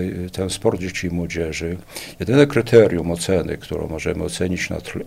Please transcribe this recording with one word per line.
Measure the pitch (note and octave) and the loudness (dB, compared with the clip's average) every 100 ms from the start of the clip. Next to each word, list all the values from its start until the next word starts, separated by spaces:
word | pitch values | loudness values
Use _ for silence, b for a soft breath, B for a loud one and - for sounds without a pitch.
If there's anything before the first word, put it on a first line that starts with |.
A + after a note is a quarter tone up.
| F2+ F2+ F2+ | 0 -4 -6
e, | |
ten | - F#2+ | -4 -4
sport | - A2+ F2 | 0 0 0
dzieci | F2+ - F2+ | -2 -6 -4
i | |
młodzieży, | F2 E2+ E2 E2 D2+ E2+ F2+ - B B B | -4 -4 -4 -4 -4 -6 -6 -10 B B B
jedyne | F#2+ C3+ C#3+ | 2 4 6
kryterium | A#2+ A2 A#2 G2+ F2 D#2+ | 4 6 8 8 4 0
oceny, | E2+ - F#2 D#2 D2+ | -2 0 0 0 -6
którą | - D#2+ D#2 | -6 -6 -4
możemy | D#2 E2+ E2+ | -4 -4 -4
ocenić | E2+ - F#2 F2 - | -4 -2 -2 -2 -4
na | E2+ | -6
tle, | - - | -8 -10